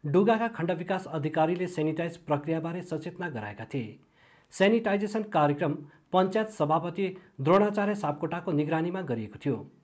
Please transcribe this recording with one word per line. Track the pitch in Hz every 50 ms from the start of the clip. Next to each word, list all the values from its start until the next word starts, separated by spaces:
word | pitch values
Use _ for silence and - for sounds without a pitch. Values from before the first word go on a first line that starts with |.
| -
डुगाका | 147 143 180 190 214 226 220 226 208
खण्ड | 226 - 165 170 180
विकास | 165 175 165 190 185 185 - 156
अधिकारीले | 160 139 156 151 160 156 160 180 180 185 175
सेनिटाइज | - - 151 156 156 160 170 170 170 - -
प्रक्रियाबारे | - 151 143 147 156 160 160 160 165 165 180 170
सचेतना | 180 165 151 151 175 165 170 180 175
गराएका | 139 113 107 104 104 - 113
थिए। | - - 139 113 107 107 - _ _ _ _ _ _ _ _ _ _ -
सेनिटाइजेसन | - 190 202 226 233 226 214 202 202 208 202 208 220 208 214
कार्यक्रम | - 170 147 147 143 147 175 147 147 - - - _ _ _ _ -
पञ्चायत | 185 190 190 190 220 220 214
सभापति | - - 156 147 156 165 165 175 170 185 196 185 185 - - _ _ -
द्रोणाचार्य | 135 151 175 196 208 208 208 208 202 202 208
सापकोटाको | 202 - 147 147 147 - 156 - 175 175 - 165
निगरानीमा | 147 151 151 165 160 160 175 175 190 185
गरिएको | 139 123 113 110 101 - -
थियो। | - 143 127 107 - - _ _